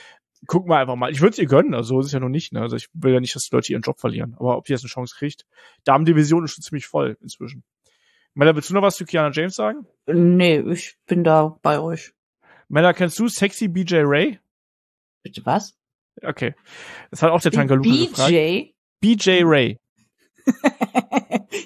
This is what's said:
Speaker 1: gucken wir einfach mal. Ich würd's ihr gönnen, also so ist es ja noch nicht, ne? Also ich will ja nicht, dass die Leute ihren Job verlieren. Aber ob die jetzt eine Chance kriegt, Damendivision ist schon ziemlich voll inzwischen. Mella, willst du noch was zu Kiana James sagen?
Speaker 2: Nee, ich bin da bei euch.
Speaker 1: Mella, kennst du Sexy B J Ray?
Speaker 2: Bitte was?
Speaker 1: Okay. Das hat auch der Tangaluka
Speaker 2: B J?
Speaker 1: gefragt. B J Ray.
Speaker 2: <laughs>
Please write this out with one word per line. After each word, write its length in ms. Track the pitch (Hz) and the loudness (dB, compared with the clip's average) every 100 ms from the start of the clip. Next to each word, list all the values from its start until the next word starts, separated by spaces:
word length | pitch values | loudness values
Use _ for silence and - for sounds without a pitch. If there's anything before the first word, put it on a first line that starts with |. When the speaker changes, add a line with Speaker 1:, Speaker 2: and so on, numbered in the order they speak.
| - _ _ _ - | -20 _ _ _ -4
Speaker 1:
gucken 240 | 175 180 | -2 2
wir 80 | 156 | 0
einfach 160 | 131 123 | 2 -2
mal. 160 | 123 | -4
Ich 100 | 139 | 0
würd's 160 | 175 220 | 0 2
ihr 80 | 160 | 2
gönnen, 300 | 135 277 131 | 4 2 -2
also 200 | 117 131 | -2 -2
so 40 | |
ist 80 | 139 | -2
es 60 | |
ja 60 | 139 | -4
noch 100 | 127 | -4
nicht, 220 | 139 - | -6 -6
ne? 100 | 131 | -8
Also 140 | 117 120 | -6 -6
ich 120 | - | -10
will 200 | 165 135 | -4 2
ja 60 | 127 | 2
nicht, 160 | 123 - | 0 -8
dass 80 | |
die 120 | - 131 | -4 -4
Leute 160 | - | -2
ihren 120 | 131 | -6
Job 160 | - - | -4 -6
verlieren. 360 | - - 120 117 | -6 -6 -8 -6
Aber 180 | 123 123 | -4 -4
ob 80 | - | -4
die 60 | |
jetzt 120 | 131 | -6
eine 60 | 127 | -6
Chance 260 | - 123 - | -12 -12 -10
kriegt, 280 | 143 - _ _ - _ | -10 -10 _ _ -20 _
Damendivision 600 | - 139 160 156 151 165 | 2 2 4 4 4 0
ist 100 | 165 | -2
schon 100 | - | -12
ziemlich 240 | - 147 - | -12 -12 -6
voll 280 | 151 135 110 | -4 -4 -6
inzwischen. 420 | - - - 131 _ _ _ _ _ _ _ | -16 -16 -16 -16 _ _ _ _ _ _ _
Mella, 220 | - 147 156 | 2 2 2
willst 160 | - | -2
du 20 | |
noch 80 | 190 | 0
was 140 | 196 - | 0 -2
zu 100 | 175 | -4
Kiana 240 | 165 151 | -2 -2
James 220 | 139 175 | -2 -6
sagen? 320 | 185 214 285 240 _ - | -4 -6 -6 -14 _ -2
Speaker 2:
Nee, 540 | 170 175 180 175 151 - | 4 4 6 4 2 0
ich 240 | 170 - - _ | -6 -8 -20 _
bin 180 | 175 | 0
da 360 | 170 156 156 156 | 4 4 2 -2
bei 180 | 151 151 | -2 -2
euch. 340 | 160 165 - _ _ _ _ _ _ | -4 -8 -14 _ _ _ _ _ _
Speaker 1:
Mella, 240 | 147 175 | 2 2
kennst 260 | 170 180 - | 2 -2 -2
du 80 | 226 | -4
Sexy 400 | - 196 - 214 | 0 -4 -2 -4
B 160 | 175 | -4
J 180 | 175 175 | 0 2
Ray? 360 | 147 143 208 202 _ _ _ _ _ _ _ _ | 4 2 0 -4 _ _ _ _ _ _ _ _
Speaker 2:
Bitte 240 | - - - | -20 -12 -2
was? 320 | 165 202 _ _ _ _ - | -2 -4 _ _ _ _ -14
Speaker 1:
Okay. 320 | - 147 120 - _ - - - - | -12 -6 -6 -8 _ -20 -20 -20 -20
Das 100 | - | 0
hat 80 | 160 | 2
auch 120 | 170 | 2
der 100 | 165 | 0
Tangaluka 360 | 143 139 135 208 | 0 2 2 4
Speaker 2:
B 80 | 262 | 2
J? 120 | 349 | 0
Speaker 1:
gefragt. 220 | - 135 170 156 175 - _ _ _ | 0 2 2 2 -2 -6 _ _ _
B 140 | 208 | 0
J 300 | 226 185 185 170 | 2 2 4 4
Ray. 320 | 151 120 110 _ _ _ _ _ _ | 4 2 -2 _ _ _ _ _ _
Speaker 2:
<laughs> 140 | - - 277 - 247 254 247 277 - 247 - 403 | -4 0 -2 -2 -4 -4 -2 -6 -4 -8 -6 -14